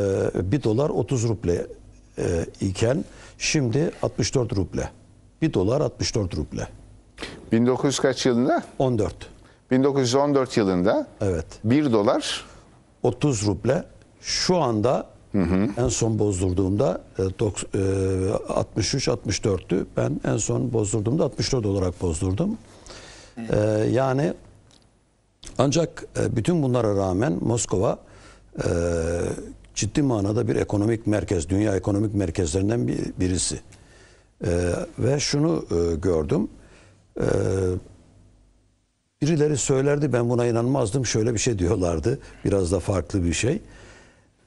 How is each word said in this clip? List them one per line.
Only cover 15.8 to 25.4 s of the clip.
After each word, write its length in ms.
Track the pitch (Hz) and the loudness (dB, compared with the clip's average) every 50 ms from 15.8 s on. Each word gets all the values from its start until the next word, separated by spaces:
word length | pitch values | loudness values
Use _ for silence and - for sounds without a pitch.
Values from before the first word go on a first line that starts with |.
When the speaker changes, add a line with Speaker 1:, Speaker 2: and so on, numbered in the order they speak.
| 123 127 | 0 0
Speaker 1:
son 320 | - - 117 113 110 107 | 0 0 0 0 2 2
bozdurduğumda, 840 | 107 104 95 87 98 92 90 98 98 92 101 104 135 160 190 - - - - - | 2 0 2 0 0 0 2 2 2 2 2 2 2 0 0 -4 -8 -12 -4 -2
e, 20 | |
doks-, 440 | 95 95 92 - 117 104 - - - - - | -2 -2 -2 -2 -2 -2 -2 -6 -12 -6 -4
e, 600 | 104 95 95 95 95 95 95 95 92 92 95 - - - - - | -2 0 0 0 0 0 0 0 0 0 0 -2 -2 -4 -2 -2
altmış 400 | - - - - - 104 - - | -2 -2 -2 -2 -4 -2 0 -2
üç, 140 | 139 - - | -2 0 0
altmış 360 | 123 - - 127 - - - | -2 -2 -2 -4 -4 -2 0
dörttü. 420 | 110 95 - - - 175 185 - - - - | 0 0 0 -2 -2 -2 -2 -2 -2 -2 -2
Ben 220 | 120 123 151 - - | -2 -2 -2 -2 -2
en 120 | 143 127 113 | -2 -2 -2
son 360 | - - 120 123 127 120 117 | 0 -2 -2 -2 -2 0 0
bozdurduğumda 500 | 113 107 101 113 110 98 113 135 175 175 | 0 0 0 0 0 0 0 0 2 0
altmış 300 | 135 - - 117 - 139 | 0 0 -4 -2 0 0
dört 120 | 127 104 | 0 0
olarak 360 | 101 98 98 92 90 85 - | 0 0 0 0 -2 -2 -2
bozdurdum. 560 | 95 87 80 - 95 92 92 - 170 208 226 - - - - - - - - - - - - - - - - 117 | -4 -2 -2 0 -2 -2 0 0 -2 -2 -2 -6 -10 -20 -20 -20 -20 -20 -20 -20 -20 -20 -20 -20 -20 -20 -16 -14
E, 200 | 113 110 - 107 107 110 107 107 110 117 | -6 -2 0 2 2 2 2 2 2 2
yani 420 | 110 123 135 135 127 139 151 - - - - - - - _ - - - _ _ _ _ _ _ _ _ _ _ _ _ | 2 2 2 2 0 0 0 -2 -4 -6 -14 -20 -20 -20 _ -20 -20 -20 _ _ _ _ _ _ _ _ _ _ _ _